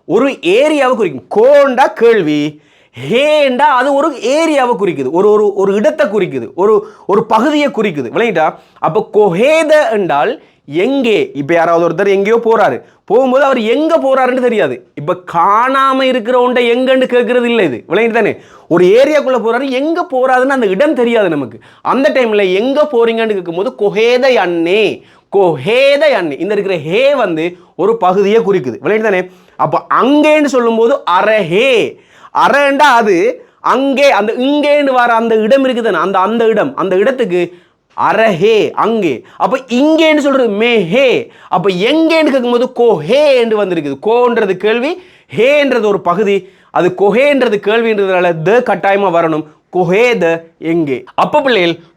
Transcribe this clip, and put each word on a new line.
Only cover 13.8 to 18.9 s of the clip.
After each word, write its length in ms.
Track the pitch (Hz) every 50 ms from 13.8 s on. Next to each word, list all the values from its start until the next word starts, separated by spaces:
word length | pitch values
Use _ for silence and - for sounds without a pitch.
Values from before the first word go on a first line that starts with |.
| 311 320 330 302
போறாருன்னு 420 | 262 269 262 262 254 247 254 262
தெரியாது. 460 | 247 240 226 208 170 139 123 117 - _ -
இப்ப 220 | - 147 165 180 180 - - -
காணாம 680 | 170 170 196 202 220 240 262 269 269 269 269 262 269
இருக்கிறவன்ட்ட 600 | 269 262 254 254 202 233 247 247 247 247 240 254
எங்கன்னு 460 | 247 233 233 247 254 262 262 262 254
கேட்கறது 360 | - 240 247 240 208 247 247 240
இல்ல 200 | 240 233 226 190
இது, 220 | 147 120 104 - -
விளங்கிட்டு 220 | 160 202 233 233
தானே? 260 | 214 233 214 160 117 - - - - - - -
ஒரு 160 | 156 175 180
ஏரியாக்குள்ள 540 | 180